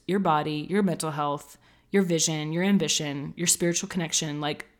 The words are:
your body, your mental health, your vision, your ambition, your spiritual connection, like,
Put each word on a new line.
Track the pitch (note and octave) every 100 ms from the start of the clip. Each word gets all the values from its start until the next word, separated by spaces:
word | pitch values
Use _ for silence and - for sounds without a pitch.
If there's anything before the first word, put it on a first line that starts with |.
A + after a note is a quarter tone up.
| -
your | G3
body, | F3+ D3+ D#3 D3+ D3
your | G3
mental | G3 D#3 D#3
health, | D3+ D3 C#3+ - - _ _ -
your | G3
vision, | F3+ E3 E3 D#3 D3+
your | E3
ambition, | F#3+ G3 D3+ - D3 C#3+ C#3 -
your | E3+
spiritual | - F3 E3+ G3
connection, | F#3 D#3 - D#3 D3
like, | D3+ D3 -